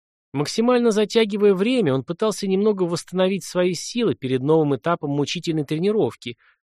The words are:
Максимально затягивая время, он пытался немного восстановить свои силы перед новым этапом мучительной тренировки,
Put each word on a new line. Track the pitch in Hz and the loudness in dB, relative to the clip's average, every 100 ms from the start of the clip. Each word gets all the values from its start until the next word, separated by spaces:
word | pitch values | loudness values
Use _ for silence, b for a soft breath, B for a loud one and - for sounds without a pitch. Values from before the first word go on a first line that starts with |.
| _ _ _ | _ _ _
Максимально | 139 147 - 233 247 240 | -6 -4 0 2 2 2
затягивая | 208 208 233 226 208 208 | 2 0 2 0 2 4
время, | 185 214 254 175 | 4 2 2 2
он | 131 | 0
пытался | 127 170 220 196 196 | -2 -2 -2 -2 -2
немного | 190 214 202 | 2 2 0
восстановить | 170 170 - 180 185 196 | -2 -4 -4 -2 0 -2
свои | - 180 180 | -4 -2 0
силы | 156 - 240 220 | -2 -6 -2 -2
перед | 135 131 131 | -2 -2 -2
новым | 135 160 151 | 2 2 2
этапом | 135 - 170 151 | 0 -2 -2 -2
мучительной | 143 139 180 170 156 | -2 -2 -4 -4 -4
тренировки, | 143 156 190 214 131 - 117 b b b | -4 -2 0 0 0 -2 -12 b b b